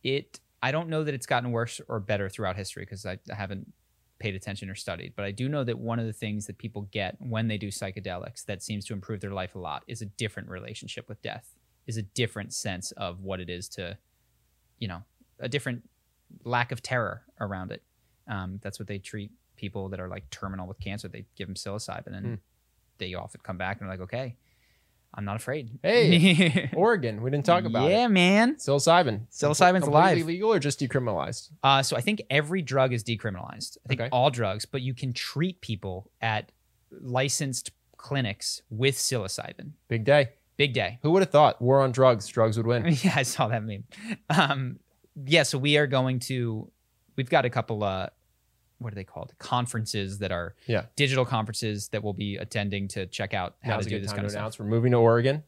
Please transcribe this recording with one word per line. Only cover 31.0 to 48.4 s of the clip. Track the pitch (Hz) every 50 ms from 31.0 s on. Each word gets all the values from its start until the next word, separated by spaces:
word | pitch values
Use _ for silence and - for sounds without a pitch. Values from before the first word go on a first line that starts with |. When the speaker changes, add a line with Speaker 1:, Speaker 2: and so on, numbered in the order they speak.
| 123 117 98 82 67 - 117 - - - 151 _
Speaker 1:
Uh, | - 135 139 135
so | 135 - -
I | 117
think | 120 208 214 202 - _
every | 135 147 147 147 180 190
drug | 156 120 131 139 131 131
is | 123 113 104
decriminalized. | - 117 101 - 110 95 90 - - - - - - - - _
I | 120
think | 120 -
Speaker 2:
Okay. | 117 131
Speaker 1:
all | 127 123 131 147
drugs, | 123 120 113 98 98 107 -
but | - - 139
you | 123 131 127
can | - 139 127
treat | 120 - - - - 139 165 190 180 _
people | - - 110 92 - 98 90 92 104 _ _ _
at | 117 113 107 107 - _ _ _ _ _ _ _ _ _
licensed | - - - 127 123 127 135 135 - - - 135 127 - - - _ _ _ _ _
clinics | - - - 139 139 123 101 101 _ - - - - _ _
with | 110 107 127 139 127
psilocybin. | - - - 135 117 98 95 - - - - - - - 147 151 _ _ _
Speaker 2:
Big | 120 113 110
day. | 135 143 147 135 117 - _ _ _ _
Speaker 1:
Big | - 143 143 123
day. | 131 101 92 117 -
Speaker 2:
Who | - 151
would | 170 196
have | 190 -
thought | - - 151 127 - -
war | 120 123 135 135
on | 135 131
drugs, | 117 127 135 131 120 101 101 -
drugs | - 120 113 113 107
would | 117 110
win? | 113 120 117 -
Speaker 1:
<laughs> | 170 156 123
Yeah, | - 190 -
I | 151 131
saw | - - - - 107
that | 123 110 107
meme. | 110 101 98 - _ - - 208 226 214 - _ -
Um, | 160 170 156 139 143 135 131 123 123 - _ _ _ _ _ _ _ 147 135
yeah, | 131 160 165
so | 139 - - 135
we | 131 147 147
are | 147 147
going | 135 135 131 127 131 131 127
to, | - - 135 127 120 117 110 110 - - _ _ _ _ _ _ _ _ _
we've | - 131 120
got | 165 156 127
a | 123
couple, | 117 123 113 - 113 104
uh, | 104 98 95 95 92 - _ _ _ _ _ _